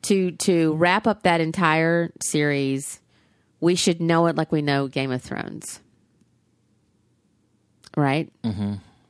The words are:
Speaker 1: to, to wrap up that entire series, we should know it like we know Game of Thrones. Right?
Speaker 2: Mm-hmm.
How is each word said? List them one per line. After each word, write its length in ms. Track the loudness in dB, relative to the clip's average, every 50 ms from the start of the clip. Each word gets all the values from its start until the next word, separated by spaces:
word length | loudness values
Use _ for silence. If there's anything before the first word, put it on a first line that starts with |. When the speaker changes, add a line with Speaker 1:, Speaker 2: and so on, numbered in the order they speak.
| -2
Speaker 1:
to, 280 | 0 2 2 2 0
to 420 | -2 -2 0 2 2 4 4 2 2
wrap 300 | 2 2 2 2 2 2
up 180 | 0 -2 0 2
that 180 | 2 2 2
entire 680 | 0 -2 -2 0 2 2 2 2 2 2 2 0 -2 -4 -6 -8 -8
series, 800 | -4 -2 0 0 0 0 0 0 -2 -2 -4 -6 -10 -14 -16 _ _ _ _ _ _ _ _ _ _ _ -2
we 160 | 0 0 2
should 240 | 2 2 0 0 0
know 260 | 2 2 4 4 4
it 80 | 2 2
like 140 | 0 -2 0
we 100 | 0 0
know 260 | 0 0 0 0 -2
Game 240 | -2 -4 -4 -4 -2
of 100 | -4 -6
Thrones. 600 | -6 -8 -10 -10 -10 -10 -12 -14 -14 -14 -16 -16 _ _ _ _ _ _ _ _ _ _ _ _ _ _ _ _ _ _ _ _ _ _ _ _ _ _ _ _ _ _ _ _ _ _ _ _ _ _ _ _ -18 -8 -4
Right? 360 | -2 0 0 0 -2 -4 -6 _ _ -6
Speaker 2:
Mm-hmm. 320 | -6 -4 -4 -4 -6 -6 -8 -12 -18 _ _ _